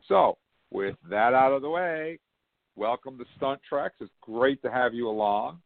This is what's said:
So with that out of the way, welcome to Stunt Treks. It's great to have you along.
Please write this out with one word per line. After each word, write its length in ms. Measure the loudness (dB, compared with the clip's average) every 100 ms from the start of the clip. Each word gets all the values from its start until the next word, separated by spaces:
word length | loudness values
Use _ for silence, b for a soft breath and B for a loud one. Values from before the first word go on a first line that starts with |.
| _
So 320 | 4 4 2 _ _ _
with 240 | -6 -4 -6 -6
that 240 | 2 4 4
out 180 | 4
of 80 | 2
the 80 | -2
way, 480 | -4 -4 -4 -8 -12 _ _ _ _ _ -6
welcome 440 | -4 -4 -8 -16
to 60 | -18 -6
Stunt 240 | -4 -4 -6
Treks. 280 | -4 -4 _
It's 120 | -18 _
great 440 | -10 0 2 2
to 80 | -4
have 240 | 0 -2 -2
you 120 | -4
along. 540 | -2 0 0 -4 -12